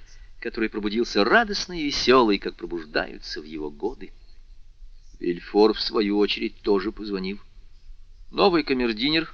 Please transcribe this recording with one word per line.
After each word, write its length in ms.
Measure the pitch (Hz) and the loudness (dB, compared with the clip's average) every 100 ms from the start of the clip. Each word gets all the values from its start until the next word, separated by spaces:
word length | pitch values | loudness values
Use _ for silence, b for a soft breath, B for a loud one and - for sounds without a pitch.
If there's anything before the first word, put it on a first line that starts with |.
| b b b - | b b b -12
который 280 | 117 113 110 | -8 -2 -2
пробудился 560 | 107 101 107 113 107 | -2 -2 -2 0 2
радостный 580 | 107 208 220 196 - 175 | 4 4 4 -2 -6 -6
и 40 | 143 | -4
веселый, 520 | - - 131 113 98 | 0 6 8 8 4
как 180 | - - | -2 -8
пробуждаются 840 | 87 85 76 90 82 62 - - | -8 -8 -4 -4 -4 -8 -12 -12
в 40 | |
его 260 | 76 78 76 | -10 -8 -8
годы. 420 | 71 95 131 95 - - - - - - - - - - - | -6 -8 -8 -14 -16 -20 -20 -18 -18 -18 -18 -18 -18 -18 -6
Вильфор, 540 | 87 87 - 104 107 | -4 -4 0 6 6
в 60 | 104 | 4
свою 380 | - 117 101 101 | -2 0 2 2
очередь, 420 | 101 - 117 - | 2 0 -6 -4
тоже 320 | 113 101 101 | 2 2 0
позвонил. 480 | 107 107 98 95 104 - - - - - - - - - | -6 -6 -4 -4 -8 -12 -20 -20 -18 -18 -18 -18 -18 -6
Новый 340 | 131 190 170 | 2 4 4
камердинер 680 | 143 127 120 107 135 160 156 | 2 0 0 0 0 0 -2